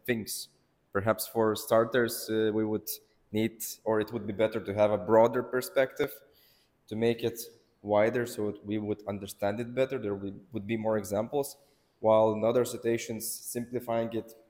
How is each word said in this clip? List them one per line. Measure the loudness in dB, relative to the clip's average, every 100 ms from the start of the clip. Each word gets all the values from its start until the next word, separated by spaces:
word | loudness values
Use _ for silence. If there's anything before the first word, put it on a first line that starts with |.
| -4
things. | -4 -4 -10 -12 _ _ _ _
Perhaps | -2 0 -2 -2
for | 0 2 0
starters, | 2 2 4 2 0 -2 -4
uh, | 0 0
we | 0
would | 0 -2 -6 -14 _ _ _
need, | -2 -2 -4 -12 -8
or | -2 0
it | 0
would | -4 -6
be |
better | 0 0 0
to | -4
have | 2 4
a | 4
broader | 6 8 8 4
perspective | -2 -4 0 0 0 0 -4 -6 _ _ _ _ _ _ -10
to | 0
make | 0 2
it | -2 -4 -14 -16 _ _
wider, | 0 4 4 2 -4
so | -4 -6
it, | -6
we | -6 -4
would | -4 -6 -6
understand | -8 -8 -4 -4 -2
it | -4
better. | -2 -2 -2
There | -4
would, | -4 -6 -10 -10
would | -10 -4
be | -2
more | 0 -2
examples, | -2 -4 -2 -4 -6 -8 _ _ _ 0
while | 4 6 6
in | 4
other | 2 2
situations, | 0 -2 -2 -2 -4 -8 -8
simplifying | -10 -8 -8 -6 -6 -2 -2 -2
it | -6 -8 -16 _